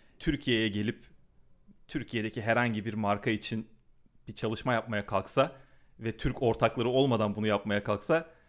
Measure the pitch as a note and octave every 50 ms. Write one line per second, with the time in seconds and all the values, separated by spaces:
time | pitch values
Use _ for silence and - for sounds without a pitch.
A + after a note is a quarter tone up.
0 | - - _ - - E3+ C#3+ C3+ - C3+ A#2+ A2 A2 A2 G2 G#2 G#2 G#2+ - -
1 | - - - - - _ _ - - - - _ _ - - - - - - D3+
2 | A#2 - A#2 A2+ G#2+ A2 - B2 G#2 A2+ A2+ A#2+ A#2+ A#2+ A2 G#2+ G2 A2+ G#2 A2
3 | G#2+ G2+ G#2 G#2 - B2 A2 G#2 - - A#2 A2 - - - - _ _ - _
4 | _ - _ - - - G#2 - - G#2+ A2+ - - C3 B2 A2+ - A#2 A2 G#2
5 | G2+ - G#2 F#2+ F#2+ - - C3+ C3+ E3 - - - - - - _ - - -
6 | A2+ A2+ A2 - - C3+ B2 - C3 A#2 A2 - A#2+ A2+ - B2+ A2+ A#2+ A2 A#2+
7 | C#3 C3+ A#2+ G#2+ G#2+ G#2 G2+ G#2+ G#2+ G#2+ G#2 G2+ - G#2+ G2+ G#2 G2+ - G#2 G2
8 | - - D#3+ E3 E3 - - - _